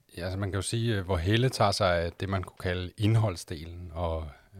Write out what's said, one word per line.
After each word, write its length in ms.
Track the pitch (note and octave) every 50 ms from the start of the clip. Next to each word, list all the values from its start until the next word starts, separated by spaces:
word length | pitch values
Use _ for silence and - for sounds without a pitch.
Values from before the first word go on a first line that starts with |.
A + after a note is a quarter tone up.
| _ _ -
Ja, 60 | F2
altså, 160 | E2+ F2+ F#2+ G2
man 120 | G#2 F#2+
kan 80 | F#2 G2
jo 40 |
sige, 340 | F2+ - - A#2 A2+ A#2 G#2+
øh, 80 | G2 F2+
hvor 120 | F2+ G2
Helle 320 | E2 D#2+ G2 A2 A#2 B2+ C3
tager 220 | - - G#2 G2+
sig 280 | G2 - G#2 F2+ F2 E2+
af 140 | E2+ E2+
det, 160 | - - G2+ F#2
man 140 | G2 F#2+
kunne 160 | F2+ - - -
kalde 320 | - F#2 F2 F#2 F2+ F2+ -
indholdsdelen 920 | - G#2+ G#2+ A2+ A2+ A2 G#2 F2 - - - F2+ D2 D#2+ E2+ E2+ F2 F2 E2+ D#2
og, 340 | E2+ F2+ E2 D#2+ D#2+ D#2 D2 - - _ _ -